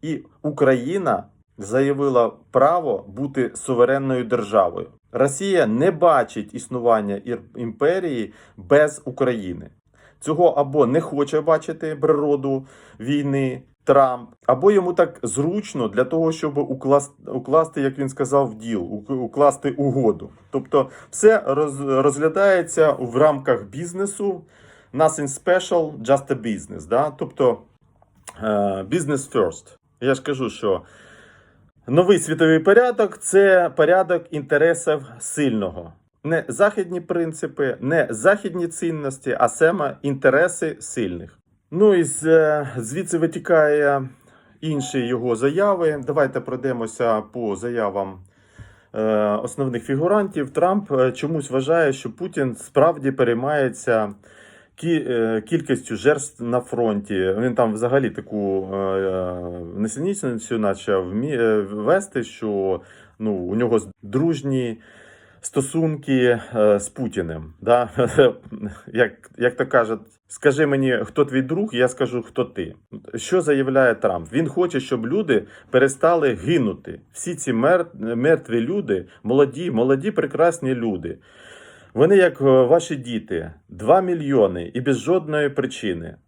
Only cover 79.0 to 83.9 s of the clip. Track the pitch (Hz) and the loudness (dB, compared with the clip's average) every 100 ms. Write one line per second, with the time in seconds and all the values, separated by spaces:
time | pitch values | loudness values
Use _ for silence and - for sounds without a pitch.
79 | 87 - 107 131 139 127 175 113 127 135 | -4 -12 0 4 4 2 -4 0 2 0
80 | 180 208 143 - 170 165 131 127 117 92 | 0 -4 -4 0 0 0 -6 -4 -4 -6
81 | 82 - _ _ - - - - - 113 | -8 -14 _ _ -20 -20 -20 -20 -12 2
82 | 156 196 180 131 135 131 123 165 165 143 | 4 6 4 2 4 6 6 4 2 -8
83 | 120 113 - 87 82 82 _ 87 107 | -6 -8 -6 -8 -8 -16 _ -8 2